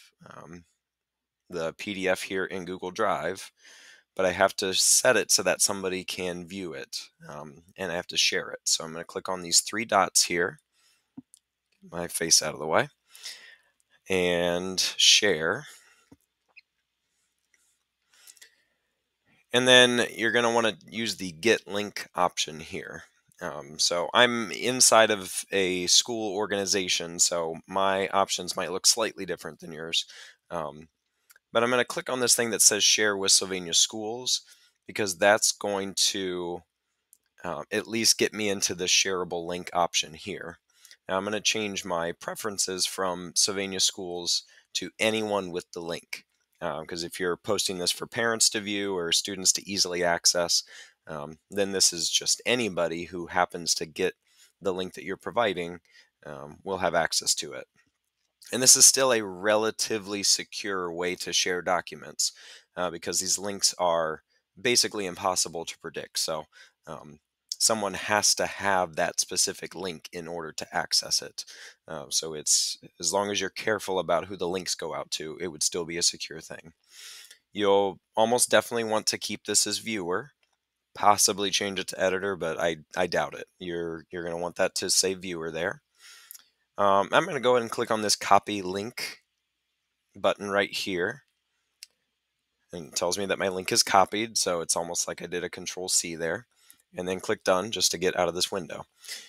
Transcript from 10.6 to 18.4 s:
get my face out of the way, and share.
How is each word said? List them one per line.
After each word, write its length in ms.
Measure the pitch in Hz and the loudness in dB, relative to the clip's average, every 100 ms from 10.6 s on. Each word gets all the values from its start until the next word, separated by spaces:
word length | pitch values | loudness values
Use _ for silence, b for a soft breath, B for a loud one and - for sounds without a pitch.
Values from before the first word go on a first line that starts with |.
| _ _ _ _ _ - - _ _ _ _ _ | _ _ _ _ _ -20 -20 _ _ _ _ _
get 80 | 190 | -14
my 160 | 85 85 | -8 -6
face 340 | - 82 - | -4 4 4
out 140 | 76 | 2
of 60 | 67 | -6
the 80 | 78 | 0
way, 200 | 92 143 _ _ B B B B B B B _ _ - | 2 0 _ _ B B B B B B B _ _ -2
and 720 | 92 87 87 87 87 95 92 - - | 0 2 2 2 0 -2 -2 -2 4
share. 680 | - - 104 78 82 113 151 B B B B - _ _ _ - _ _ _ _ _ _ _ _ _ _ _ _ _ _ _ b b b | 6 6 6 4 2 -2 -4 B B B B -20 _ _ _ -20 _ _ _ _ _ _ _ _ _ _ _ _ _ _ _ b b b